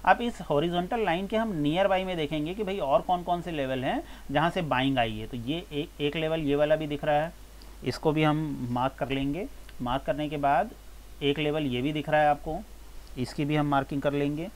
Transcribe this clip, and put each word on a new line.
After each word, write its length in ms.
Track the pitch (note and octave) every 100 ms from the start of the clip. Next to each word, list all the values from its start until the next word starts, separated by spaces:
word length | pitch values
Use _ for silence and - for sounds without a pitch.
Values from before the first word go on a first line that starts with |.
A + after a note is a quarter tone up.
अब 160 | - G3
इस 200 | A#3+ -
horizontal 640 | F3 D3 E3+ F3 F3+ A#3+
line 220 | G3 E3+ G3
के 100 | A3
हम 180 | A3+
नियर 340 | E3 D3 E3+ G3
बाई 160 | F#3
में 120 | F#3 F3+
देखेंगे 380 | D3 D#3 D3+
कि 100 | G3
भाई 140 | F#3 G3
और 240 | C#3+ D#3
कौन 200 | E3+ F3+
कौन 200 | F3 F3
से 80 | F3
level 340 | D#3 C3 C3
हैं 180 | C3+ B3 - - -
जहाँ 200 | C#3+ E3+
से 120 | F#3
buying 340 | D#3 B2+ C3+ C3
आई 200 | A#2 G#2+
है। 80 | A2
तो 100 | B2+
ये 220 | A#2 E3 -
एक, 280 | D3 D#3+ -
एक 160 | D3 D#3+
level 240 | D#3 D#3+
ये 160 | D3 C#3+
वाला 200 | D3+ D#3
भी 100 | D3+
दिख 180 | D3
रहा 200 | D3+ D3
है, 80 | E3 - - - - -
इसको 280 | - - D#3+
भी 100 | D3+
हम 460 | D#3 D3+ D#3 C#3 B2
mark 240 | A#2+ C3 -
कर 100 | C3
लेंगे। 380 | C3+ C#3 D#3 B3 - - -
mark 200 | B2 C3+
करने 260 | D3+ D3 D3+
के 80 | D3+
बाद 320 | C#3 D3+ G#3+ - - - - -
एक 160 | C#3+ D3
level 280 | D3+ D3+ C#3+
ये 160 | B2
भी 100 | C#3
दिख 160 | D3+ C#3+
रहा 120 | D3+
है 80 | D3+
आपको, 300 | C#3+ - E3 G#3+ - - - - -
इसकी 260 | B2 -
भी 120 | C#3+ D3+
हम 100 | D3
marking 360 | C#3 C#3 D3
कर 100 | C#3+
लेंगे। 360 | C#3+ C#3+ D3 F#3